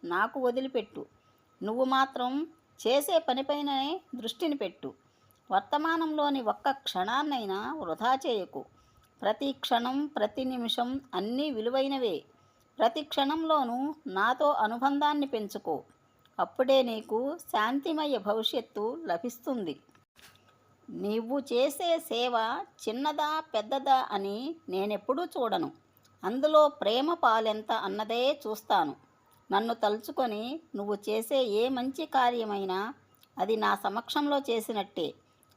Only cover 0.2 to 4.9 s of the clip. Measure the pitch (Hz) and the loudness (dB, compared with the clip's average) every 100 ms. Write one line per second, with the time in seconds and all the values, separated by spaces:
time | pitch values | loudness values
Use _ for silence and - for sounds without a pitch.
0.2 | 220 277 254 240 262 262 202 - - _ | 0 2 0 0 0 -2 -4 -10 -14 _
1.2 | _ _ _ - 196 233 262 269 269 269 | _ _ _ -8 -4 0 2 4 2 0
2.2 | 247 277 320 - _ - 220 269 294 339 | -2 -2 -4 -8 _ -4 2 2 4 2
3.2 | 320 254 269 294 285 269 277 370 - 247 | 2 -2 0 -2 -2 -2 -2 -4 -8 -10
4.2 | 226 - 330 294 196 - 135 | -8 -4 -2 -2 -4 -6 -12